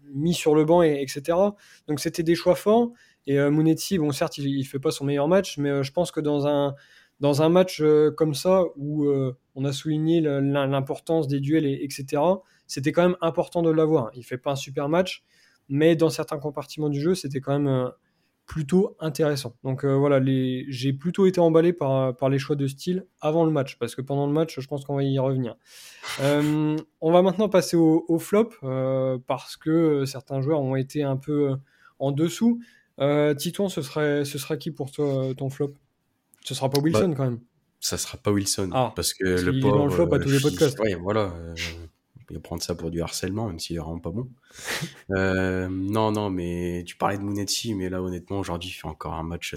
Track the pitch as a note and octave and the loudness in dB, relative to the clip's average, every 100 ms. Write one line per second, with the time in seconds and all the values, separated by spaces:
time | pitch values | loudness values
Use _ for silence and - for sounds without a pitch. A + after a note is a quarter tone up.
0 | C#3+ C#3 D#3 E3+ D#3+ D3+ D3+ E3+ E3+ C#3+ | -12 -4 -2 0 4 4 6 6 6 2
1 | C3+ D3 C#3 E3+ G3+ G3+ _ - - D3 | -2 -6 -2 2 2 0 _ -20 -6 -4
2 | E3 - E3 E3+ - F3+ - A3 A#3+ A#3+ | -4 -4 0 2 2 2 4 4 2 -4
3 | _ _ - C#3 C#3+ D3+ D#3+ D#3+ - G3 | _ _ -2 2 4 4 4 2 0 0
4 | D3+ C3+ D#3+ - C#3 C#3 C3+ C#3 D3 D#3 | 0 0 -4 -2 -4 -2 -4 -4 -4 -2
5 | C#3 C#3+ C#3+ F#3 F#3+ - C#3+ C#3+ C3+ - | -2 0 2 2 2 -4 -2 0 -2 -2
6 | E3+ - D3+ D3 C#3+ D3 C#3+ C3+ _ - | -2 -2 -2 0 2 2 0 -4 _ -20
7 | _ _ C#3+ C#3 D#3 F3 F#3 - D3+ D3+ | _ _ 0 4 4 4 4 2 4 6
8 | D3+ D3 D#3 C#3 F#3 F#3+ E3+ C#3+ C#3+ D3+ | 4 4 0 0 2 4 2 -2 -6 0
9 | C#3+ C#3 C3 C3 _ - C#3 C#3 D#3 D3+ | 0 2 0 -4 _ -6 -4 -4 -2 -2
10 | D#3 E3+ D#3 C#3 C#3 C#3+ C#3 C#3 C3+ D3 | 2 2 2 0 0 2 2 0 -2 -6
11 | - E3 C#3 C#3 C#3 D#3+ D3 C#3 C#3+ - | 0 0 2 -2 2 2 2 -2 -6 -8
12 | C3+ D3+ D#3 F#3+ - _ _ - C#3 D3+ | -4 0 2 2 -4 _ _ -4 -2 2
13 | F3+ F3+ E3 D#3+ E3 F3 E3 D#3 D#3 D#3 | 2 2 -2 -2 -2 0 2 2 4 2
14 | A2+ C3 A#2+ B2+ - C3+ - C3+ C#3+ E3 | 0 -8 -10 -8 -4 -6 -6 -6 0 0
15 | F#3 - _ _ _ _ _ C#3 D#3 E3 | 0 -4 _ _ _ _ _ 2 4 6
16 | D#3+ D3 D3+ D3+ C#3+ D3 C3+ - D3+ C#3+ | 2 0 -6 -6 -6 -8 -12 -6 -4 -2
17 | D3+ F#3 C#3 C#3 C3+ C#3+ C#3+ C3 B2+ - | 0 -2 -2 -8 -2 0 2 0 -2 -6
18 | _ _ _ _ _ D#3+ C#3 F#3 G3+ - | _ _ _ _ _ -8 2 2 2 -2
19 | D#3+ D3 D#3 C#3+ B2+ - C3+ C3 C#3 C3+ | -6 0 0 0 -6 -8 -6 -2 0 2
20 | C#3+ C#3 C3 C3 C3 B2+ C3 B2+ C3 C3+ | 4 4 4 0 0 -4 -6 -4 -2 -2
21 | D#3 F3 F#3+ F#3 E3+ E3 E3+ F3 C#3 C3+ | -4 2 4 6 4 6 4 2 0 2
22 | C3 B2 C3+ C#3 C#3 D3 C#3 C#3 - F3+ | 0 0 0 0 0 -2 -2 -4 -4 -4
23 | - _ D3+ D#3+ D#3+ D3+ B2 - A#2+ - | -6 _ 0 2 2 2 -2 -4 -8 -6
24 | C3+ C#3 C#3+ D3 D#3+ - C3 C#3+ C3+ C#3 | -4 -2 0 0 0 -4 -8 -10 -4 -2
25 | C#3 C3+ C3 C3+ A#2+ A2 _ - - - | 0 0 0 -2 -4 -8 _ -20 -20 -18
26 | - - C#3 D3 D3 D3+ D3+ D#3 - _ | -12 -4 0 2 2 0 0 -2 -6 _
27 | D#3+ F3 F#3+ F#3 G#3+ F#3+ - E3+ D#3+ D#3+ | 2 4 4 2 2 2 2 4 6 4
28 | E3 E3 E3 G3+ A3 - C3+ C3 C3 C3 | 2 -2 0 0 0 -4 -6 -4 -2 0
29 | C3 C3 C3 B2+ - - D#3+ D#3+ D#3+ D3 | 0 -2 -4 -6 -6 -10 0 2 4 2
30 | C3+ C3+ - C3+ C3+ D#3 C3 C3+ C3 D3+ | -2 -6 -8 -4 0 0 0 -2 -2 -2
31 | C#3 C3+ C3+ D3 C#3+ C3+ - _ _ _ | -2 -2 -2 0 0 -2 -6 _ _ _
32 | C3+ C#3 E3+ - A#3 A#3+ - _ _ - | -4 0 -2 2 2 2 -4 _ _ -2
33 | C#3 D3 D3 D3 F3 E3 G3+ F3+ C#3 D#3 | 0 2 2 0 -4 -4 -4 -4 -6 -2
34 | D3+ C#3+ C#3 C#3+ - D3+ E3 D3+ C3+ - | 0 0 -2 -6 -6 -6 -6 -8 -10 -4
35 | D3 C3+ C3 C3 C#3 C3+ C#3+ C#3+ _ _ | -2 -2 -2 -4 -6 -4 -6 -6 _ _
36 | _ _ _ _ - C3 C3+ C#3+ D3 F#3+ | _ _ _ _ -12 -4 0 2 2 4
37 | G3 C#3 C3 A#2 - _ _ _ - F2+ | 2 0 -2 -4 -10 _ _ _ -8 -6
38 | - - - G2+ G2+ - F#2+ E2+ A#2+ - | -8 -6 0 0 0 -2 -2 0 -2 -2
39 | E2+ - F#2+ F2+ F2 C3+ C3+ C3+ C#3+ - | -4 -2 0 2 2 2 2 4 2 2
40 | E3+ D3 C3+ C#3 C#3 C#3+ D3+ - A2 F2+ | 2 2 2 2 2 2 2 2 -2 -2
41 | F2+ G#2+ G2+ E2+ E2+ E2 E2+ E2 E2 _ | -2 0 0 -4 -12 -10 -10 -10 -18 _
42 | _ - - E2 - E2+ - E2+ E2 E2+ | _ -20 -14 -14 -10 -10 -6 -6 -4 -4
43 | D#2+ - F#2 G2+ A2+ E2 - E2+ D#2 E2+ | -6 -6 -6 -4 -6 -6 -8 -8 -6 -8
44 | E2+ F#2 C3 - _ - - - - - | -8 -8 -10 -14 _ -16 -10 -8 -8 -14
45 | - F#2+ F#2+ F#2 F#2 F#2 F#2 F#2+ F#2+ G#2+ | -4 0 2 2 0 -2 -4 -4 -2 0
46 | A2 G#2+ G#2 F#2 F2 F2 F2 F2 F2 - | 0 0 -2 -4 -4 -4 -4 -6 -8 -4
47 | - G2+ G2+ G2+ G2 - A#2+ G2+ F#2 F#2 | -4 -2 -4 -6 -4 -4 -4 -4 -4 -4
48 | F#2 F2+ E2+ G2 F2+ E2+ F#2 F2+ D#2 D#2+ | -4 -6 -8 -6 -4 -6 -8 -10 -12 -10
49 | - E2 D#2+ E2+ - | -8 -8 -8 -8 -10